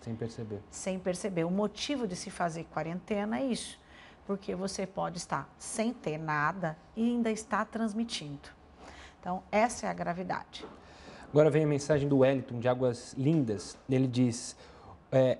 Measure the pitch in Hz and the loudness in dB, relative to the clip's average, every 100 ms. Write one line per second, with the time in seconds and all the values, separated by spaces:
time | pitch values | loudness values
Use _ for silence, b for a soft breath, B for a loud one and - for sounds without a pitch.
0 | - 113 117 - 110 104 - - - 185 | -8 -4 -6 -6 -8 -8 -10 -8 -4 -4
1 | 185 180 214 175 165 190 208 214 - 285 | -2 -2 -2 -2 0 2 0 -2 -4 -2
2 | 226 175 - - 175 165 160 - 156 180 | -4 -6 -8 -4 -4 -4 -6 -6 -4 -6
3 | - 208 208 233 269 220 - - B B | -4 -4 -2 -2 -2 -4 -6 -14 B B
4 | B B - 196 - 180 190 190 190 185 | B B -6 -6 -4 -4 -4 -4 -6 -4
5 | 170 175 - 147 143 - - - 220 - | -6 -6 -4 -6 -6 -12 -8 -2 -2 -2
6 | - 151 160 151 151 190 170 156 - - | -4 -4 -2 0 0 0 -4 -6 -10 -2
7 | 226 240 226 220 - 202 220 220 226 208 | 0 2 0 -2 -2 -2 -2 -2 -4 -2
8 | 226 - 147 143 - - - - B B | -4 -6 -8 -12 -14 -20 -20 -20 B B
9 | B B 180 185 - 208 233 233 202 175 | B B -6 -6 0 2 2 0 -6 -4
10 | 175 175 185 - - - - - B B | -4 -4 -4 -6 -8 -14 -14 -16 B B
11 | B B B 143 156 147 151 143 - 151 | B B B 6 8 6 4 2 2 2
12 | 143 139 131 139 117 120 120 127 127 117 | 4 6 6 6 0 -2 0 2 2 0
13 | - - 135 165 120 101 - - - 131 | -6 0 4 4 4 -2 -6 -10 0 2
14 | 131 120 127 117 - - B B B B | 2 4 2 2 -8 -14 B B B B
15 | - 135 131 120 | 2 4 6 4